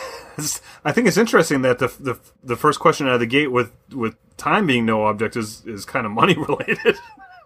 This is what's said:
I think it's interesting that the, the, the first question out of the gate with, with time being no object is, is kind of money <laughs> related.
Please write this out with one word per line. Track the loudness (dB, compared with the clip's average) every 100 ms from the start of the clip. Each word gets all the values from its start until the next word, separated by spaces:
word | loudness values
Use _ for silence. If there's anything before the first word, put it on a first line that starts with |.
| -14 -16 -16 -10 -8 -8 -14 -8
I | -2
think | 2 2
it's | 4
interesting | 4 4 4 2
that | 2 2
the, | -2 -4
the, | -8 -8 _ _
the | -6 0
first | 0 4
question | 2 2 2
out |
of | 0
the | 2
gate | 0 2
with, | 0 -2 -8 _
with | -6 -6 -8 _ -8
time | -2 0 2
being | 2 2
no | 2
object | 0 0 -4 -4
is, | -8 -10 -16
is | -14
kind | -8 -6 -4
of |
money | 0 2
<laughs> | 2 -2
related. | -4 -4 -2 0 -2 -6 -20 -20 -20